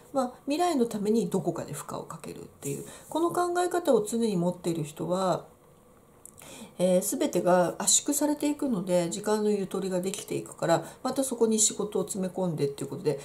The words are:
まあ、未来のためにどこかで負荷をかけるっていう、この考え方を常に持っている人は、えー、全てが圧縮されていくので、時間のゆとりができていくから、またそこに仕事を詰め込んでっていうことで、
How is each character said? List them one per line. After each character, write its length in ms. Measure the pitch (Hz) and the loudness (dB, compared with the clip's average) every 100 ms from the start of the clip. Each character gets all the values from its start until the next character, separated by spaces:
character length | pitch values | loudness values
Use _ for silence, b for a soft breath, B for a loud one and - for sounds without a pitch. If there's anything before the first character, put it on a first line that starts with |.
| B | B
ま 100 | 269 | -2
あ、 100 | 247 B | -2 B
未 140 | - 302 | -4 0
来 180 | 359 294 | 2 2
の 100 | 233 | 0
た 140 | 214 | 0
め 100 | 202 | 0
に 180 | 226 180 | 2 2
ど 120 | 190 | 0
こ 120 | 160 | -2
か 120 | 165 | -4
で 80 | - | -6
負 120 | 147 - | -8 -8
荷 80 | - | -10
を 40 | |
か 160 | - 160 | -10 -12
け 100 | - | -12
る 100 | - | -14
っ 20 | |
て 260 | - - 143 | -14 -12 -8
い 100 | 143 | -8
う、 40 | - B B | -10 B B
こ 100 | 311 | 0
の 140 | 339 | 0
考 280 | 339 359 349 | 2 0 2
え 80 | 359 | 0
方 240 | 359 349 | 0 4
を 140 | 233 294 | 4 4
常 120 | 233 | 0
に 180 | 226 185 | 0 2
持 140 | 175 | 0
っ 60 | 175 | 0
て 140 | 185 | -2
い 40 | |
る 100 | 165 | -2
人 240 | 151 - 165 | -4 -6 -2
は、 380 | 185 190 151 - - - - - - - - - - B B 208 - | 0 2 0 -4 -20 -20 -20 -20 -20 -20 -20 -20 -20 B B -12 0
え 200 | 180 185 | 4 4
ー、 200 | 190 262 | 2 0
全 120 | - | 0
て 120 | 180 | 2
が 320 | 180 180 170 - | 4 4 4 0
圧 240 | 202 - | 2 2
縮 100 | - | 2
さ 120 | 285 294 | 0 2
れ 100 | 294 | 0
て 120 | 294 | 0
い 60 | |
く 140 | 294 285 | -2 -2
の 160 | 220 | -2
で、 260 | 190 180 170 | 2 2 2
時 120 | 208 | -2
間 200 | 214 214 | 0 2
の 80 | 208 | 2
ゆ 160 | 202 190 | 2 0
と 140 | 190 | -4
り 100 | 190 | -2
が 100 | 180 | -2
で 120 | 185 | -2
き 120 | 190 | -4
て 120 | - 170 | -6 -6
い 80 | |
く 120 | - - | -8 -4
か 100 | 156 | 2
ら、 180 | 165 - B | 2 0 B
ま 100 | 254 | -4
た 120 | 254 | -2
そ 120 | 269 240 | -2 2
こ 100 | 226 | 2
に 120 | 220 | 4
仕 160 | - | 2
事 240 | - 196 214 | 0 -4 -2
を 40 | |
詰 240 | 185 208 185 | -2 -2 -4
め 60 | |
込 200 | 180 185 | -2 -2
ん 40 | 156 | 0
で 100 | 143 | -2
っ 20 | |
て 160 | - | -2
い 20 | - | -8
う 40 | |
こ 60 | - | -4
と 60 | |
で、 160 | 151 - | -2 -2